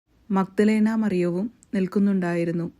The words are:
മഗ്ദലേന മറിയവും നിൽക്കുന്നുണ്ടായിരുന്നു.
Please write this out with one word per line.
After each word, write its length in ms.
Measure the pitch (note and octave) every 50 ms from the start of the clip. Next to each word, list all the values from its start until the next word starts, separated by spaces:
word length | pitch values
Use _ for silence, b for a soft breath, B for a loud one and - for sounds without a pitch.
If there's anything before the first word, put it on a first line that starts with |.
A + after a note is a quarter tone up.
| _ _ _ _ _ -
മഗ്ദലേന 580 | G3 F#3+ F#3+ F#3+ - - G#3 G#3+ A3 A3 G#3+ A3 A3+
മറിയവും 520 | A3 G#3+ G3+ F#3 F3+ F3 F3 E3+ F3+ G#3+ A#3+ - _ _ -
നിൽക്കുന്നുണ്ടായിരുന്നു. 920 | - G3 F#3 F3+ - G#3 G3+ G3+ G3 F#3+ F3 E3+ E3+ E3+ E3+ E3 E3+ E3+ E3 F3 - _